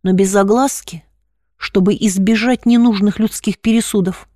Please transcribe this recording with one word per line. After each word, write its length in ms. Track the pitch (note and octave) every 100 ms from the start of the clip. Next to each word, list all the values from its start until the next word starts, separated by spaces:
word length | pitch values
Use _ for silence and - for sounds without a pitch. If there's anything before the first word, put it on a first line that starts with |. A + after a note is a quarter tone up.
Но 100 | F#3
без 220 | F#3 G3 G3+
огласки, 680 | G3 A#3 C4+ - - E3 _ _ _ _ _ _
чтобы 380 | - G3+ F#3 -
избежать 720 | G#3+ F#3 F#3+ A3 A#3 B3 A#3
ненужных 500 | A#3+ A#3+ G3+ G#3 -
людских 400 | G#3+ - - -
пересудов. 720 | A3+ A3+ - G#3 F#3 - -